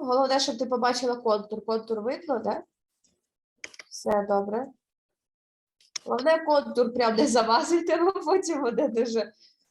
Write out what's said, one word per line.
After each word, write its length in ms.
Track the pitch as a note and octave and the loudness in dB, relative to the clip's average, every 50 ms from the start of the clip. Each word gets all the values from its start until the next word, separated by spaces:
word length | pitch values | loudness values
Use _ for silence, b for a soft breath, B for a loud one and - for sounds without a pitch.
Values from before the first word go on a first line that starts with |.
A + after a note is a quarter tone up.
| D4 | -2
Головне, 340 | B3+ B3 C4 C4+ C4 C4 C#4 | 0 2 2 4 4 2 2
щоб 180 | C#4 C#4+ A#3 A3+ | 0 0 -2 -4
ти 80 | B3+ | -2
побачила 500 | B3 B3+ A#3+ B3 A#3+ B3 B3+ C4+ A#3+ B3 | -2 -2 0 2 0 0 0 -2 -2 -2
контур. 500 | A#3+ A#3+ A3+ G#3 G#3 G#3 G#3+ G#3+ A3 - | -2 0 0 0 0 0 -6 -10 -10 -4
Контур 360 | A3+ A3 A3 A3 A3+ A3+ G#3 | -4 -4 -4 -2 -4 -6 -4
видно, 380 | G#3 B3 D4+ - - D#4 C4 G#3+ | -4 -4 -6 -6 -4 -4 -4 -4
да? 240 | G#3+ G#3 A3 E4 - _ _ _ _ _ _ _ _ _ _ _ _ _ _ _ _ _ _ _ - - _ - - _ | -2 -4 -4 -6 -8 _ _ _ _ _ _ _ _ _ _ _ _ _ _ _ _ _ _ _ -20 -20 _ -20 -20 _
Все 360 | - - - A3 G#3+ G#3 G3+ G#3 | -16 -10 -4 -2 0 0 0 0
добре. 380 | G3+ G3+ G3+ G3+ G#3 A#3+ C4+ C#4 - _ _ _ _ _ _ _ _ _ _ _ _ _ _ _ _ _ _ _ _ _ _ _ - - - | 0 0 0 -2 -4 -6 -6 -8 -12 _ _ _ _ _ _ _ _ _ _ _ _ _ _ _ _ _ _ _ _ _ _ _ -18 -14 -8
Головне, 400 | A#3 A3+ B3 C4 D#4+ E4 D#4+ D#4+ | -6 -4 0 2 2 2 2 2
контур 480 | D4+ D4 C#4+ A#3 A3+ - A#3+ B3 A3+ B3 | 2 2 2 2 0 0 0 0 0 2
прям 220 | B3 A#3+ A3+ G#3+ | 0 0 2 2
не 120 | - D4+ - | 2 2 4
замазуйте, 680 | A3+ A#3+ A3 A3 A3+ D#4+ D4+ D#4+ E4+ E4+ E4 E4+ D#4+ E4 | 4 2 4 4 4 2 2 2 0 0 2 2 2 2
бо 140 | E4+ F#4+ F#4+ | 2 2 2
потім 480 | F4+ D4+ D4+ F#4+ F#4+ F#4+ E4 D#4+ C#4 | 0 0 0 0 2 2 0 -2 -2
буде 260 | C#4 A#3 A#3 - D4+ A#3 | -2 -2 0 0 -2 0
дуже, 440 | A3+ A3+ B3+ A#3 A3+ A3+ G#3 A3 - b b b b b b b | 0 0 -2 0 0 -4 -4 -4 -8 b b b b b b b